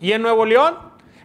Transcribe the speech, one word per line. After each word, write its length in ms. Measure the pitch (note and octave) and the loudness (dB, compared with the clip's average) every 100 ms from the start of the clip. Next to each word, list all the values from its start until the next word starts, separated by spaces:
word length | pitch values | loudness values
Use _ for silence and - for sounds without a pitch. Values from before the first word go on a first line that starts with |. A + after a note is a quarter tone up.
¿Y 120 | F3 | -6
en 100 | A3 | -2
Nuevo 220 | A#3 A3+ | 0 0
León? 500 | A3 A#3 D#4+ E4+ - - _ - | 2 2 2 -2 -16 -20 _ -14